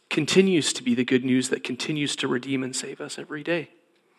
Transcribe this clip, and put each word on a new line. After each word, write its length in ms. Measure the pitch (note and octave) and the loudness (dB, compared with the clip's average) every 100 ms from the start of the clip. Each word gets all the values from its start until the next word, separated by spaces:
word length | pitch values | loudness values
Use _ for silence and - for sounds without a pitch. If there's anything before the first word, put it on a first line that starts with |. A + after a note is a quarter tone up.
| - | -4
continues 640 | - C#3+ F#3 F#3+ E3+ - | -2 4 6 6 4 2
to 80 | - | 0
be 120 | B2+ | 0
the 80 | A#2+ | 2
good 220 | B2 B2+ | 4 2
news 240 | C3 B2+ B2+ | 4 2 2
that 160 | - | -2
continues 500 | - B2 - D3+ C#3 - | -4 -6 -4 -2 -2 -2
to 120 | C#3 | -2
redeem 340 | B2+ C3 C3+ | -2 -2 -4
and 140 | B2+ B2+ | -4 -6
save 240 | C#3 C#3+ | -8 -10
us 180 | D3 - | -10 -10
every 240 | D3 D3+ | -10 -8
day. 280 | D3 E3+ C#3 _ _ _ _ | -4 -4 -4 _ _ _ _